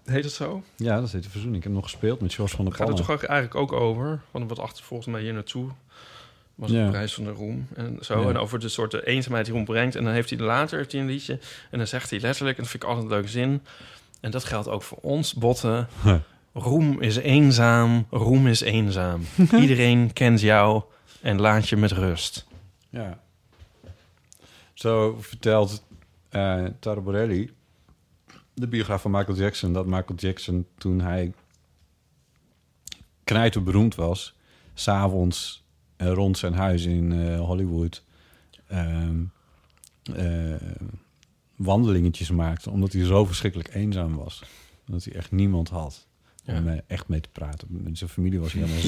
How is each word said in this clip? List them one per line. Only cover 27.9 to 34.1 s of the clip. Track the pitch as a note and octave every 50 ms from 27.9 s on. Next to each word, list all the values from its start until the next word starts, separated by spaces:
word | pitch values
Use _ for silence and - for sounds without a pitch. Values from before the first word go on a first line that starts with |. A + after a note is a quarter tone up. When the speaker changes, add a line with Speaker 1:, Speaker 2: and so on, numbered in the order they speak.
| _ _ _ _ _ _ _ - - - _ _ _
Speaker 2:
de | B2 B2 A#2+
biograaf | A#2+ A2+ G#2 G#2 G2+ F#2+
van | - G#2
Michael | G2 G2+ G2 G2+ F#2+
Jackson, | F#2+ G2 G2+ - - - F2+
dat | F2 F#2 F#2
Michael | F#2 F#2 F#2 F2+ - F#2 E2+
Jackson, | G2 F#2+ F#2 - - - F2+ F2+ F2+ - _ -
toen | - F#2+ F#2 F#2
hij | F2 F2 F2+ F#2 F2+ F2 - - _ _ _ _ _ _ _ _ _ _ _ _ _ _ _ _ _ _ _ _ _ _ _ _ _ _ _ _ _ - - - - _ _ _ _
knijterberoemd | - G#2+ A2 A#2 A2 - G#2 F2+ F#2 F#2 G2+ A2+ A2+ -
was, | - E2 E2+